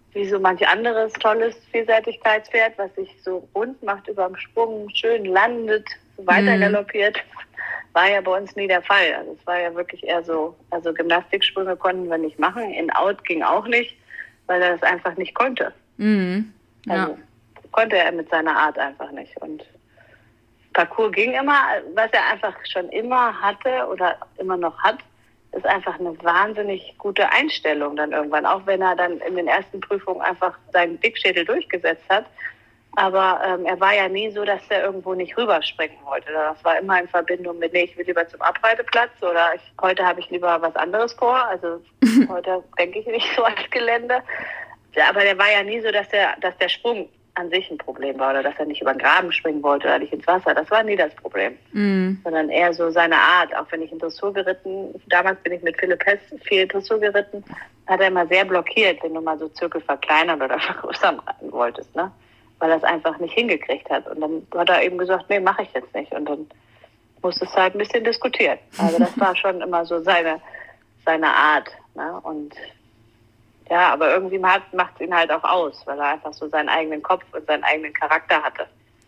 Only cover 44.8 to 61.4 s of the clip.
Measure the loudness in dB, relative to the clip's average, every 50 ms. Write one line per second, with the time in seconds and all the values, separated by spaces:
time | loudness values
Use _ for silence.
44.8 | _ _ 2 4 4 4 4 4 4 4 4 4 4 4 4 2 2 0 -4 -4
45.8 | -2 0 0 0 0 0 2 2 2 2 0 -2 -4 -4 -2 -2 -2 -2 -2 -2
46.8 | -2 -2 -2 -2 -6 -10 _ _ _ _ -8 -8 -6 -2 -2 -4 -4 -4 -10 -12
47.8 | -10 -12 -10 -6 -6 -6 -2 0 0 0 0 0 0 -2 -2 -4 -6 -6 -4 -4
48.8 | -2 -2 -2 2 2 4 4 4 2 0 -4 -2 -2 -2 -2 0 2 2 2 2
49.8 | 2 2 0 0 0 -4 -6 -4 0 2 2 2 2 2 0 0 0 2 2 2
50.8 | 2 2 2 0 0 0 -2 -10 -12 -8 -4 -2 -2 -4 -4 -8 _ _ -2 0
51.8 | 2 2 2 2 2 0 -2 -4 -4 -2 -2 0 0 2 2 4 4 4 2 2
52.8 | 0 0 4 4 4 4 6 6 6 6 6 4 4 2 -2 -6 -6 -6 -6 -8
53.8 | -8 -8 -8 -8 -8 -8 -6 -4 -6 -4 -2 -2 -2 -2 -4 -4 -6 -8 -8 -8
54.8 | -8 -10 -12 -10 _ 0 2 2 2 0 -2 -2 -4 -6 -6 -4 -4 -4 -4 -2
55.8 | 0 0 0 0 2 0 0 0 -2 -14 -18 -12 -4 0 2 2 2 0 -2 -4
56.8 | -2 0 0 0 2 2 2 0 -2 -2 -8 -16 -14 -14 -18 -18 -18 -20 _ _
57.8 | -2 0 2 4 4 2 2 2 0 2 2 2 2 2 0 0 0 0 0 2
58.8 | 2 2 2 0 -4 -6 -6 -4 -4 -4 -4 -4 -6 -10 -8 -6 -6 -6 -6 -6
59.8 | -4 -4 -4 -4 0 0 2 2 2 2 0 -2 -2 -2 -2 -2 -4 -6 -6 -8
60.8 | -8 -8 -2 2 2 2 2 0 -6 -10 -10 -10